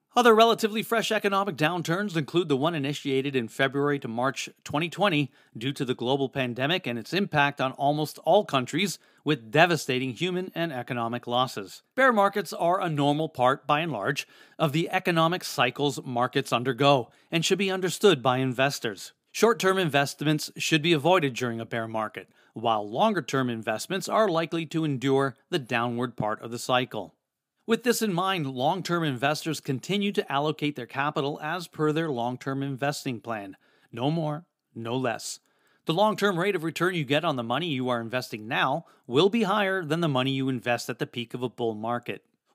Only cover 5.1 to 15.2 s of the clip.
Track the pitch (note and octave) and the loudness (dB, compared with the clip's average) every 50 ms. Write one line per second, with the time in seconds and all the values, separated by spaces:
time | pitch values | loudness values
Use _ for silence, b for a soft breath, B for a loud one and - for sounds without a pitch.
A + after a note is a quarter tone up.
5.1 | D#3+ D3 C#3+ - b b b b b A2+ B2+ C#3 - - C#3 A#2 B2 - A#2 B2 | 2 2 0 -2 b b b b b -8 -6 -6 -4 -4 -2 -4 -2 -2 0 0
6.1 | C#3 C#3 C#3 B2 - C#3 B2+ B2 A2+ B2 C3 D3 F3+ F3+ - C3 A#2+ A#2 G#2+ - | 0 0 0 -2 -2 -4 -4 -4 -2 -2 -2 -2 -2 -2 -2 -4 -8 -8 -6 -4
7.1 | D#3+ F#3+ G3+ - - D3 C#3+ C#3+ C#3 - C3 C3 B2+ - C#3+ C#3+ D3+ D3+ D3+ C#3+ | -2 -2 -2 0 2 2 2 2 2 -2 -4 -4 -2 -2 0 0 0 0 -2 -4
8.1 | - - - D#3+ F3+ G#3 G3+ - - C3+ B2 - - E3 G3+ F3+ - - b b | -6 -6 0 4 4 4 4 2 -2 -2 -2 -2 -2 -2 -2 -2 -4 -10 b b
9.1 | b b b D3 D3+ C3 A2+ A2 G#2+ D3+ F3 F3 E3+ D3 - - B2+ B2+ C3 C3 | b b b -2 -2 -2 -4 0 4 6 6 6 4 0 0 -2 -2 -2 -2 -4
10.1 | A2+ G2+ E3 F#3 F3+ F#3 F#3 - - E3 E3+ E3 C3+ B2 A#2 - B2+ A#2+ A#2 A#2 | -6 -4 -4 -4 -2 -4 -4 -6 -4 -6 -4 -4 -4 -8 -8 -6 -4 -4 -4 -4
11.1 | A#2+ A#2+ - A#2+ A#2+ B2 B2+ B2+ - G#2+ G2 F2+ - - _ _ - B3+ C4 C4 | -4 -6 -4 0 2 2 2 0 -2 -10 -10 -12 -16 -20 _ _ 0 4 4 4
12.1 | A#3 G#3 G3 G3 G3 G#3 F3+ - - - F3+ E3+ F3+ G3 G3 E3+ D3+ C#3+ C#3+ C#3+ | 6 6 4 2 2 -2 -6 -6 -4 0 2 2 2 2 0 -2 0 2 2 2
13.1 | D3 D3+ D#3+ D#3 - - B2 B2+ C3+ - - - D3 D3 E3+ E3+ B2+ G2+ F#2+ C3 | 2 2 -2 -4 0 4 4 4 4 2 0 0 0 0 0 -2 -4 -4 -2 -2
14.1 | D#3 - - b b b b b b b E3+ C#3+ C3 E3 F3 - - F#3 F#3 F#3 | -2 -4 -6 b b b b b b b -2 0 2 0 -2 0 -2 -2 0 2
15.1 | E3+ E3 | 2 4